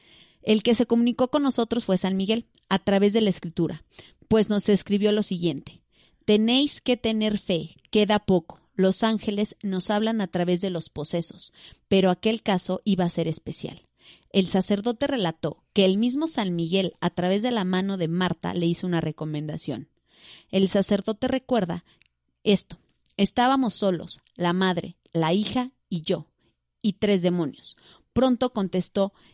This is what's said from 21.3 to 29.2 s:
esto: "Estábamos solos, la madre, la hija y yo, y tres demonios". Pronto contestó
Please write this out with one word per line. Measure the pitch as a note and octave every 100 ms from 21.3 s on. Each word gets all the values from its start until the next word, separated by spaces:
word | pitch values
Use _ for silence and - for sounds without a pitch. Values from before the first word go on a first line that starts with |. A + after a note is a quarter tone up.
| B3+ - A#3+ F3 F3 _ _ _ _ _ _
esto: | - G3+ - - _ _ _ -
"Estábamos | G3 - B3 C4+ B3
solos, | - G3+ F3 - - _
la | - F3
madre, | F3+ F#3+ F3 - - _
la | E3 D#3+
hija | F#3+ G#3 B3+ B3 _ -
y | E3+
yo, | D#3 C3+ - _ _ _ _ _
y | G#3+
tres | - G3+ G3
demonios". | F3+ F3+ D3+ - - - - - _
Pronto | - C4 A#3+ B3
contestó | - F#3+ F#3 - G3+ G3 _